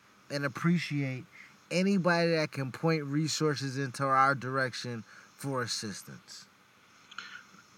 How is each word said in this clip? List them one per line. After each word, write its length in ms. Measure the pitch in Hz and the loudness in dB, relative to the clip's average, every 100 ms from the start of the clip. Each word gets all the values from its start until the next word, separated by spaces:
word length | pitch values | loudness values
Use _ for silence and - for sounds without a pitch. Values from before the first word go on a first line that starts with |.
| _ _ - | _ _ -10
and 140 | 143 | -4
appreciate 800 | 143 - 165 170 - 147 135 127 - - - - - | -4 0 2 2 2 -2 -2 -4 -12 -20 -20 -20 -4
anybody 600 | 170 190 196 170 170 170 | 0 2 4 4 4 4
that 200 | 160 151 | 2 0
can 200 | 139 131 | -2 -6
point 320 | - 165 160 | 0 0 2
resources 760 | 143 147 156 - 156 131 135 131 | 0 0 0 2 0 0 -4 -4
into 260 | 135 127 | -6 -2
our 300 | 135 135 135 | 2 6 6
direction 680 | 131 127 135 127 - 123 117 - - - | 4 0 -2 -2 -4 -8 -8 -10 -20 -20
for 280 | - 139 131 | -10 -4 -2
assistance. 840 | 117 - 107 90 - 65 - - - _ _ _ - - - - - - - - - | -2 -4 -6 -10 -12 -18 -16 -18 -20 _ _ _ -20 -20 -16 -14 -14 -16 -20 -20 -20